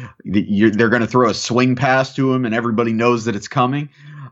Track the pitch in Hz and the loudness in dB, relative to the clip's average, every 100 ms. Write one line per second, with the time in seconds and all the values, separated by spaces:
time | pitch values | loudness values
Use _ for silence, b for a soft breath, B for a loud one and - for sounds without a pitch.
0 | 123 - - 98 - 101 110 104 117 120 | -14 -14 -4 -2 0 2 2 4 2 2
1 | 110 127 117 98 - 120 127 123 135 131 | 2 2 2 0 -2 0 0 0 0 0
2 | 127 - 131 127 120 117 117 110 117 110 | 0 -2 0 0 -2 -2 -2 -2 0 0
3 | 120 120 113 101 - 139 123 143 147 B | 2 0 -2 -6 -4 -2 -2 -2 -8 B
4 | B 147 135 | B -20 -12